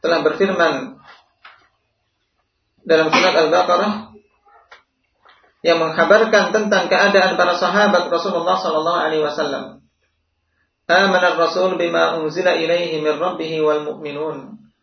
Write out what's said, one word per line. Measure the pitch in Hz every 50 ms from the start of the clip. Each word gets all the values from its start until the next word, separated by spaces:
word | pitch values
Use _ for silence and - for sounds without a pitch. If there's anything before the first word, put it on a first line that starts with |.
| -
telah | 165 170 160
berfirman | 147 156 143 - 196 196 185 175 170 160 143 135 131 - - - _ - - _ _ _ _ _ _ - - _ _ _ _ _ _ _ _ _ _ _ _ _ _ _ _ _ _ _ _ _ _ _ _ _ _
dalam | 165 165 160 160 156
surat | 160 175 175 185 - 160
Al-Baqarah | 160 151 160 180 180 - 175 180 202 214 208 - - - - - _ _ _ _ _ _ _ - _ _ - - _ _ _ _ _ _ _ _ _ - _ _ _ _ _ _
yang | - 165 165 165
mengkhabarkan | 160 160 160 170 165 160 202 220 226 220 220 202 190 180
tentang | 208 214 214 208 202 185 180 180
keadaan | 190 - 196 202 196 196 185 185 170 -
para | 180 175 175
sahabat | 175 185 175 185 208 208 202 180 175 - -
Rasulullah | 170 160 - 196 175 170 165 180 185 -
sallallahu | - 170 156 156 156 165 - -
alaihi | 156 156 156 156
wasallam. | 151 147 143 165 151 143 139 - - - - - _ _ _ _ _ _ _ _ _ _ _ _ _ _ _ _ _ _ _ _ _ -
Amana | 170 185 196 196 185 180 180 175 - 175
ar-rasul | 170 165 - 185 185 185 185 165
bima | 175 170 165 165 165 165 160 165
unzila | 156 156 156 175 180 180 165 165
ilaihi | 165 160 170 175 175 165 160 156
min | 151 151 151
rabbih | 147 165 180 180 160 160 160 165 156
wal | 156 151 151 151 151
mu'minun. | 147 - - 156 147 143 143 156 156 147 139 127 104 110 - - _ _ _